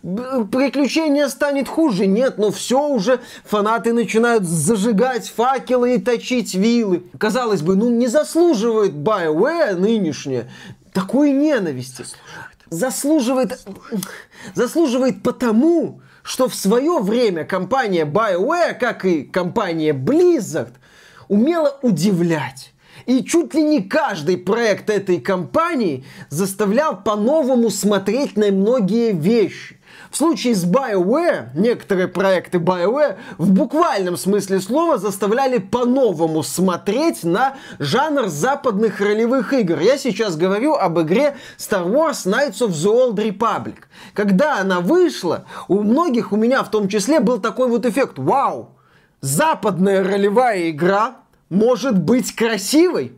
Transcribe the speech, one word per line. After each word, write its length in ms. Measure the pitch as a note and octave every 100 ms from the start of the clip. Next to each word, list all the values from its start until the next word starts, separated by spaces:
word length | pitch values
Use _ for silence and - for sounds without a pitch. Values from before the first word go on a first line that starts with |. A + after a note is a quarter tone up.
Б-, 420 | E3+ F#3+ B3+ C4
приключение 840 | G3+ C4 C#4 C4 C#4+ D#4 D#4+ C#4+ C#4+
станет 360 | - D4 C#4 B3+
хуже, 400 | - D#4+ F#3 G3
нет, 300 | G3 C4 -
но 140 | G#3
всё 360 | F#3 - B3+ D4
уже, 320 | C4 F#3+ B3 - - -
фанаты 480 | G#3 G#3 A3+ A#3
начинают 500 | A#3 G3+ G3 A#3+ A#3
зажигать 880 | F3+ E3 D3 A3 G#3+ G3+ B3+ A#3+ -
факелы 640 | - A#3+ C4+ B3 B3 B3
и 40 | B3
точить 560 | G#3+ A#3 A#3 B3 F#3+
вилы. 500 | F#3 G#3+ A#3+ G#3+ F3+ - -
Казалось 460 | G#3+ A#3+ A#3+ G3
бы, 120 | D3+
ну, 140 | F#3+ A#3+
не 200 | A#3 B3
заслуживает 840 | D4 D4+ D#4+ F4 B3 A#3 A3 G3
BioWare 840 | D3 D3 G#3 E3 D#3 B3 E4+ C#4 F#3
нынешнее 760 | G3 A3+ F3 C3+ C#3+ B2+ A2 - - - _
такой 380 | - F#3+ B3 D4
ненависти. 760 | C4+ D4+ C4+ F3+ B2+ B2 - - - - - - _ _
Заслуживает. 840 | E3 B3+ - C#4 D#4 A#3 C4 A#3
Заслуживает, 520 | - - G3 - A3 - - - - -
заслуживает 680 | F#3+ A#3+ D4+ D#4+ B3 C4 -
потому, 800 | - B3 B3 G#3+ D#4 E4+ A#3+ - - -
что 260 | - - B3+
в 80 | -
своё 420 | F#3+ A#3 C#4+ E4+
время 460 | F#3+ A3+ A#3 F3
компания 600 | D3 F#3 F#3 C4+ A#3 F3+
BioWare, 680 | D3+ F3+ A3 F3 A3 F4 D#4
как 300 | - B3 G#3
и 180 | F#3+ E3
компания 680 | A#2+ - F3 A#3 G3 E3 D#3
Blizzard, 800 | C#3 C3 D4 F4+ E4 E3 D3+ A#2 - _ - - - -
умела 500 | G3+ B3+ F4 D4 C#4+
удивлять. 880 | B3+ E3 F#3 F3+ E3+ D#3+ C3+ - - _ _ -
И 180 | - B3+
чуть 320 | - E4 E4+
ли 80 | D4+
не 180 | D4+ D4+
каждый 560 | F#3+ D4+ C4+ G3 D3 F3+
проект 540 | - A3+ A#3 F#3 -
этой 300 | G#3 G3 F3
компании 840 | C3 F#3+ D3+ D4+ E4 D#4+ G#3 C3 - - -
заставлял 720 | D3 G3 G3 G#3 A3+ D#4 A#3+
по-новому 680 | - G#3 G#3 D#4+ C4 B3+ A#3
смотреть 680 | - G3+ G3+ G3 A3+ C4 -
на 140 | G#3
многие 640 | G3 G3 C4 F#3 A3+ A#3
вещи. 600 | F#3 D#3 A#3 F3 - - - _ - -
В 60 | -
случае 380 | D#4+ C#4+ B3
с 100 | A3
BioWare 840 | F3 A3 C4+ G3 F3+ C#4 E4+ G3 A#2
некоторые 540 | C3+ A3 A3 - F#3 F3+
проекты 500 | F3+ F#3+ F#3 E3+ F3+
BioWare 580 | E3 F3+ F3 C4 C#4+ F#3+ - -
в 140 | F#3
буквальном 640 | F#3+ B3 D4 E4+ A3 F3+ F3
смысле 440 | F3+ G3+ F#3+ F#3+
слова 380 | F#3+ C4 E4+ C4+
заставляли 600 | G3+ G3 G#3 A#3 C4+ B3
по-новому 840 | F#3+ B3 B3 C4 B3 D#3+ E3 D#3
смотреть 800 | D3 - F#3 F3 - A3+ E4 -
на 340 | E3+ F#3+ C4 C4 - -
жанр 500 | C#3+ G3+ D#4 C#4+ G#3+
западных 720 | D3 A#3 C#4+ C4+ G3+ A3 F#3+
ролевых 520 | G#3 G#3 A#3 C4 G#3+
игр. 260 | C4+ F#3 D#3
Я 180 | F#3 C#4+
сейчас 380 | C4 G3 A3 D#3
говорю 380 | F#3 G3+ C#4+
об 240 | D4+ F#3 E3+
игре 360 | D#3+ G3 C#4+ C#4+ - -
Star 280 | - G3+ F3
Wars 400 | B3+ D#4+ B3+ F3+
Knights 340 | A3 C#4+ F#3+
of 100 | A#3+
the 200 | D#3+ F3
Old 260 | A3+ B3+ G3+
Republic. 600 | A3 F#3+ A3+ E3+ A#2 - - - -
Когда 440 | - G3+ F#3 D4+ B3
она 220 | F#3+ F3+
вышла, 640 | F3+ E4+ F4 A#3 F3+ A2+ - - -
у 140 | G3
многих, 500 | G#3 B3+ E4+ A#3+ F#3+
у 40 | G3+
меня 260 | A3+ C4
в 80 | F#3+
том 180 | G#3+ G3
числе, 320 | G#3 G3 D#4
был 180 | G#3+ B3
такой 300 | A3 G3 B3+
вот 160 | A#3
эффект: 300 | B3 A3 B3+ -
«Вау! 540 | C3+ B3 A#3+ C#3+ G#2+ _ _ _ _ _
Западная 840 | C#3 D3 D#4 D#4 A3 E3+ F#3+ F#3+
ролевая 680 | F#3+ G3+ G3 G#3 B3+ G3+ E3
игра 460 | D3+ F3 G3 A#3 B3 _ _ _
может 480 | F3+ A3 A#3+ C4+ G3
быть 360 | D#3 B3 -
красивой 800 | - A3+ A3 - D4 F4+ A#3+ A#2+